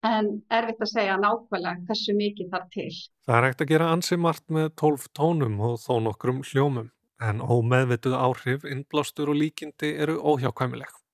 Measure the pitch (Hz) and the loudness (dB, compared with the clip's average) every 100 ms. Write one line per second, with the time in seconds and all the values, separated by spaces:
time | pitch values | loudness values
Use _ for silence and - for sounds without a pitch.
0 | 226 220 214 214 - 233 233 220 214 226 | 0 0 0 -2 -2 -2 0 -4 -4 -2
1 | 196 190 208 226 - 190 180 175 - 214 | 0 2 2 0 -2 -4 -4 -6 -4 -4
2 | - 208 208 202 180 180 - - - 165 | 0 0 0 -2 -8 -8 -8 -10 -10 -10
3 | - _ - 117 127 127 147 156 165 165 | -16 _ 2 4 4 0 2 2 4 0
4 | - 175 170 156 _ 156 156 - 151 143 | 0 0 0 -2 _ -2 -2 0 0 0
5 | - - 151 170 127 104 110 120 - 123 | -6 0 2 2 0 0 -2 -2 0 0
6 | 113 107 120 131 135 135 143 127 117 _ | 0 0 -2 -2 -2 2 2 0 -8 _
7 | _ _ 113 107 123 120 117 127 131 120 | _ _ -2 -2 2 2 4 4 4 0
8 | 131 131 127 123 - 135 - 135 143 147 | 0 2 0 0 -2 -4 -4 -10 -4 -2
9 | 143 - 147 147 156 - 151 - 151 151 | -2 -4 -2 0 0 -2 -14 -6 -6 -2
10 | 147 160 151 147 123 - 127 123 135 - | -2 -2 0 2 0 -2 -4 -4 -14 -20
11 | _ | _